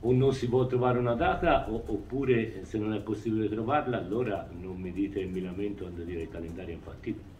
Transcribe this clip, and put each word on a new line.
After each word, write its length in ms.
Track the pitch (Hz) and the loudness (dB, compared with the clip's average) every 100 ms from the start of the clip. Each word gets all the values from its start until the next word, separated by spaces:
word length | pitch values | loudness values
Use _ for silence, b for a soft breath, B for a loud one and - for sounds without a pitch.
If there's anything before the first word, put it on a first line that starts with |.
o 80 | 110 | 4
non 200 | 127 135 | 6 6
si 160 | 127 117 | 4 2
può 160 | 123 127 | 4 4
trovare 320 | 131 123 120 | 4 4 4
una 160 | 120 | 2
data 560 | 117 180 180 170 131 - | 2 2 2 4 4 2
o, 140 | 110 - | -4 -2
oppure 800 | 104 - 131 131 117 110 95 92 | -4 -2 -2 4 4 4 -4 -4
se 140 | 110 | -2
non 140 | 107 107 | 0 -2
è 60 | |
possibile 460 | 104 107 117 110 104 | -2 -2 0 0 2
trovarla 500 | 107 113 147 127 117 | 0 2 2 2 -2
allora 520 | 92 110 110 98 82 | 0 -2 0 -2 -4
non 280 | 87 92 92 | -10 -8 -6
mi 120 | 90 | -6
dite 320 | 87 98 98 92 | -2 -2 0 -2
mi 160 | 92 | -4
lamento, 440 | 92 90 101 98 90 | -4 -4 -4 -4 -8
ando 160 | 87 | -8
a 40 | 85 | -6
dire 160 | 87 | -6
il 80 | 82 | -6
calendario 420 | 87 82 82 90 | -8 -8 -8 -8
è 40 | 80 | -10
infattibile. 500 | 85 - - - - | -12 -10 -8 -8 -10